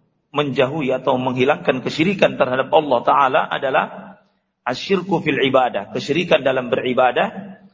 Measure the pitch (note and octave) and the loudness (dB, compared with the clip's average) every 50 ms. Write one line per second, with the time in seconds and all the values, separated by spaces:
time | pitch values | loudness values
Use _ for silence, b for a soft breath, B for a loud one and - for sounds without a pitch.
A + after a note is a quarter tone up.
0 | _ _ _ _ _ _ - C#3+ D3 C#3 B2 C3 C3 B2+ D3+ B2+ B2+ B2+ C3 B2+ | _ _ _ _ _ _ -4 -2 -2 0 2 2 2 2 0 -2 -2 -2 -2 -2
1 | - C#3+ B2+ B2+ B2+ B2+ B2 B2 B2+ C#3 D#3+ F3+ - - C3 B2+ B2+ C3 - D3 | 0 0 0 0 0 -2 0 2 2 2 2 0 0 -2 -2 -2 -2 -4 -2 0
2 | D#3+ G3 G3 - E3 C#3+ - - C#3+ B2+ B2+ C3 C3 C3 D3+ D#3+ D#3 C#3+ B2+ A#2 | 0 0 2 2 2 2 2 2 0 0 0 -2 0 2 2 2 4 4 2 2
3 | - - C#3+ C#3 C#3 B2+ C3+ E3 - - - D3 C#3 C3 C#3 E3 G3+ A3+ - - | 2 2 4 4 4 2 2 0 -2 -2 -4 -4 -2 0 0 0 0 -2 -6 -14
4 | - - - _ _ _ _ _ _ _ _ _ - B2 B2+ - - - G3 F#3 | -18 -20 -20 _ _ _ _ _ _ _ _ _ -6 -6 -6 -6 -4 -2 -2 -2
5 | F3+ G3 G3 D#3+ - D#3 C#3 A#2+ C3+ C3 C3 C3 B2+ A#2+ G#2 G2+ G2+ - - B2+ | -2 -2 -2 -2 0 0 0 0 2 2 4 4 2 2 0 -4 -6 -6 -8 -6
6 | - - C#3 E3+ F3+ F3 E3+ D3+ C3 C#3 C3 C3 B2 A#2+ B2+ B2 A#2 B2+ B2 B2+ | -4 -2 -2 -2 0 2 2 2 2 2 0 0 -2 -2 -2 -2 0 0 2 2
7 | B2+ B2 A#2+ D#3 F#3+ - - - - - - - - - | 2 2 2 0 -2 -2 -4 -10 -14 -14 -16 -20 -20 -20